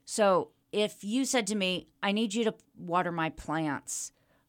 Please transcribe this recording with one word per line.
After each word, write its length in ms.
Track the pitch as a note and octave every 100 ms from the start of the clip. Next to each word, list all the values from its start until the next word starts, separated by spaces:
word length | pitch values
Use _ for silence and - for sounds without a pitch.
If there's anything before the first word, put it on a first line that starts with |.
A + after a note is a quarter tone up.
| -
So 440 | - G3+ F3+ - _ _
if 320 | G3+ G#3 -
you 220 | G3 A#3+ C4
said 220 | B3+ G3
to 80 | G#3+
me, 320 | F#3 F3+ - _
"I 100 | G3+
need 220 | G3+ A3+
you 100 | G#3+ A3
to 100 | A3 _ -
water 360 | F3 F3 F3+
my 180 | E3+ D#3+
plants 800 | D#3 - D#3 D#3 C#3 - - - - _ _